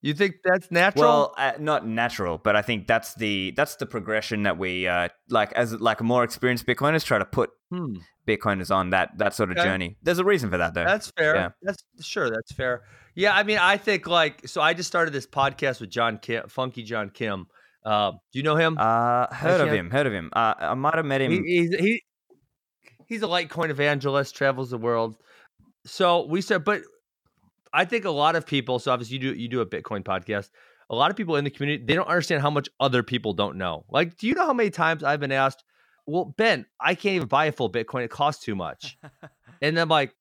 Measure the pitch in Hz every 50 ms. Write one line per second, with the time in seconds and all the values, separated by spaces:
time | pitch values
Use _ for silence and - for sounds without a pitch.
0 | - 143 151 143 202 196 170 _ _ 180 185 190 180 - 170 170 180 196 196 143
1 | 151 151 147 147 143 - - - 135 135 - - 151 151 151 131 - 113 110 113
2 | 117 120 - - 98 87 82 78 _ 110 101 104 104 - 117 107 90 - 113 113
3 | - - - - 113 107 104 95 95 95 - - 143 - - - 135 - - 117
4 | 92 104 107 110 107 - 113 104 104 101 85 82 95 92 90 90 92 90 90 87
5 | 87 87 - _ _ _ 120 113 107 87 - - 123 113 113 123 123 117 110 -
6 | 113 113 123 123 120 117 - - - 127 123 117 - - 123 - 135 147 160 160
7 | - - 135 104 95 - - 131 117 - _ _ _ _ 175 180 170 135 104 92
8 | 85 _ _ _ _ - 110 98 - 110 101 95 90 85 98 95 92 90 92 92
9 | 87 - - 80 107 101 - - 110 90 90 87 170 92 95 95 90 85 104 _
10 | - 165 175 170 185 196 208 170 127 104 90 87 87 82 78 87 85 85 196 214
11 | - - - - 160 151 156 - 92 85 - _ - 190 196 - _ _ _ -
12 | 160 - - 214 156 123 110 110 113 - - - 135 127 123 120 - - - -
13 | - _ _ 170 190 208 190 196 208 208 214 202 175 185 202 196 202 214 202 180
14 | - 165 170 170 160 151 - - - 127 - 175 151 156 170 170 175 - - 175
15 | 165 160 143 135 120 _ - 143 135 135 131 - 147 135 127 - 117 98 - 117
16 | 117 117 110 104 - - 120 113 - 104 - - 127 127 120 123 113 107 117 110
17 | 107 98 - - 120 110 101 95 87 _ _ _ _ _ _ _ _ 107 107 104
18 | 104 98 - - _ _ _ 127 139 156 151 156 165 160 160 151 107 113 113 117
19 | 117 120 120 123 123 - - - 143 160 180 180 147 127 - 101 87 85 110 135
20 | 147 131 104 95 82 76 - - 117 113 - - - 76 107 131 135 147 160 160
21 | 160 143 135 135 135 131 165 185 - 165 180 175 170 165 180 160 170 208 233 208
22 | _ _ _ _ _ _ _ _ _ _ _ _ _ _ _ _ _ - _ _
23 | _ _ 233 220 220 190 170 180 170 147 - 165 160 160 147 135 143 147 147 139
24 | 131 143 135 139 135 - - - 139 135 135 127 135 120 127 117 113 120 117 113
25 | 113 113 110 _ _ _ _ - _ _ _ _ _ _ _ _ _ - - -
26 | 190 175 175 175 - 143 160 190 185 - 208 185 147 208 208 - - - _ _
27 | _ _ _ _ _ _ _ _ _ _ _ _ _ _ - 151 185 175 240 233
28 | 196 190 156 143 143 156 165 165 - - 147 139 123 123 127 123 - 139 127 120
29 | 120 113 127 135 127 135 110 - 120 117 123 127 113 90 - 78 - - 110 101
30 | 95 - 95 92 90 - 107 101 98 - _ _ - _ _ _ _ _ 110 117
31 | 139 170 196 202 214 165 160 143 143 143 139 - 143 143 151 139 123 113 160 175
32 | 190 - 170 175 151 - - 147 139 143 147 143 139 - _ _ 131 139 123 123
33 | 113 - 123 120 - 107 98 85 101 98 71 92 95 90 80 76 - - - 135
34 | 170 170 170 _ - 226 285 339 381 320 269 240 226 202 - - 165 160 165 151
35 | 147 139 147 147 143 135 135 135 135 135 - - _ _ _ _ _ _ _ _
36 | _ - 151 180 170 - 135 - 220 226 196 131 107 _ _ _ 123 151 185 -
37 | - 202 190 180 156 104 - 139 156 156 147 - 131 104 90 117 110 - - 127
38 | 123 113 - - 143 151 147 - - - 107 95 87 76 62 _ - 127 - _
39 | - 147 _ _ - - _ _ _ - - _ - 147 165 165 170 156 160 151
40 | 139 117 _ _